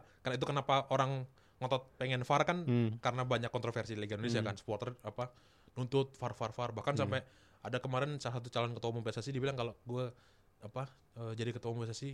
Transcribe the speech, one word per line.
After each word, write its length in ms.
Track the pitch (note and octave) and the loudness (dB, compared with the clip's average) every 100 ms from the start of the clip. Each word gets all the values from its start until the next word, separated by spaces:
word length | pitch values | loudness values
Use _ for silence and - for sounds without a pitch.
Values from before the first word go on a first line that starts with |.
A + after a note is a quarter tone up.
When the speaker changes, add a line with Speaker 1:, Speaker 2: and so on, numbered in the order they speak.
| - - | -2 -8
Speaker 1:
Karena 120 | C3 B2+ | -4 -2
itu 80 | - | 0
kenapa 400 | C#3 C3+ C3+ C3+ | 0 4 4 4
orang 400 | C3 C3+ C3+ B2+ - - - | 2 2 0 -6 -12 -20 -8
ngotot 240 | B2+ C3 - - | 0 0 0 -6
pengen 240 | B2+ B2+ | -2 0
var 180 | B2 C#3+ D3+ | 4 6 6
kan 160 | F3 | 4
Speaker 2:
Hmm. 340 | D#3 A#2+ A2+ A2+ | 4 6 4 2
Speaker 1:
karena 240 | B2+ B2 B2+ | 0 0 2
banyak 240 | A#2+ A#2 | 2 0
kontroversi 420 | A#2+ A#2 A#2 G#2+ | -2 -2 -2 -4
di 80 | G#2+ | -4
Liga 140 | G#2 G#2 | -4 -2
Indonesia 240 | A#2 A#2 | 0 0
Speaker 2:
Hmm. 100 | G#2+ | 0
Speaker 1:
kan, 60 | G2 | -4
supporter 400 | - G#2 B2 B2 | -4 -4 -4 -6
apa 260 | G#2+ - B2 - - - - - | -8 -6 -6 -8 -20 -20 -14 -6
nuntut 400 | B2 C3+ C3+ - | 2 2 2 -2
var, 160 | A#2+ | -6
var, 180 | - A2+ | -2 -4
var. 180 | A#2 A#2+ | -2 -4
Bahkan 200 | A2 D3 | -2 0
Speaker 2:
Hmm. 80 | C#3+ C#3 | 2 2
Speaker 1:
sampai 140 | C3 C3 - - - | 0 -2 -14 -20 -12
ada 180 | G#2 B2 | -4 -2
kemarin 400 | C3 B2+ C#3+ C#3+ | 0 0 0 -2
salah 200 | B2 B2 | -4 -4
satu 120 | A#2+ | -2
calon 240 | B2 A#2 | 0 0
ketua 160 | A#2 A#2 | 0 -2
umum 100 | A#2 | 0
P 100 | A2 | -2
S 100 | A#2 | -4
S 80 | B2 | -4
I 40 | |
dia 80 | C3+ | -2
bilang 140 | C3+ | 0
kalau 240 | C3 A#2 G2+ | 0 -2 -4
gue, 280 | - B2 B2 - - - _ _ | -6 -4 -4 -6 -20 -20 _ _
apa, 300 | G#2+ B2+ C3+ - _ A#2 | -10 -6 -8 -10 _ -10
eh, 180 | A#2 | -6
jadi 180 | A2+ A#2 | -2 -2
ketua 180 | A2 A#2 | -2 -4
umum 120 | A#2 | -2
P 60 | A2+ | -4
S 60 | |
S 80 | A2+ | -4
I, 60 | C#3 | -8